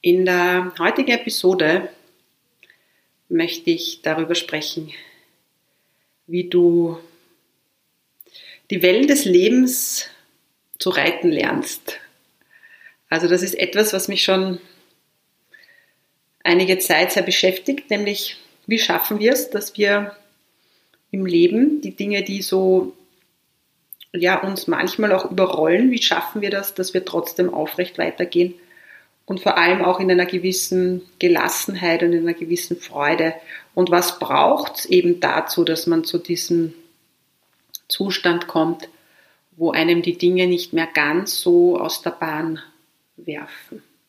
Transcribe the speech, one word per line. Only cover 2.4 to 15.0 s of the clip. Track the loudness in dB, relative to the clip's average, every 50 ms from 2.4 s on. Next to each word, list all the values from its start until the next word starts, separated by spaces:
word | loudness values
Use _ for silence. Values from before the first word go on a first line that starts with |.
| _ _ _ _ _ _ _ _ _ _ _ _ _ _ _ _ _
möchte | _ 0 0 0 -2 -4 -4 -2 -2
ich | -2 -2 -2 -10 -10 -6
darüber | -4 -2 -2 -2 -2 -2 -4
sprechen, | -4 -4 -6 -8 -6 -6 -8 -10 -10 -12 -12 -18 -20 -20 -20 _ _ _ _ _ _ _ _ _ _ _ _ _ _ _ _ _ _ _ _ _ _ _
wie | -6 -4 -4 -4 0
du | 2 4 4 6 4 4 2 0 -4 -10 -16 -20 _ _ _ _ _ _ _ _ _ _ _ _ _ _ _ _ _ _ _ _ _ _ -20 _ _ -20 -20 -20 -20 _ _ _
die | -2 2
Wellen | 4 4 6 6 4
des | 4 4 2 4
Lebens | 4 6 6 6 6 6 4 4 4 2 -4 -4 -4 -6 -8 -8 -10 -18 _ _ _ _ _ _ _ _ _ _ _ -12
zu | _ -4 -2
reiten | 0 2 0 0 0 2 0 0
lernst. | 2 2 0 0 -2 -2 -4 -6 -10 -12 _ -12 -14 -14 -18 -20 _ _ _ _ _ _ _ _ _ -20 _ -20 -20 _ -20 -20 _ _ _ _
Also | -2 -2 2
das | 2 2 0
ist | 0 -4 -4
etwas, | -4 -6 -2 0 0 0 2
was | 0 -4 -4
mich | -4 -2 -2 0
schon | 2 2 0 0 -2 -4 -6 -10 _ _ _ _ _ _ _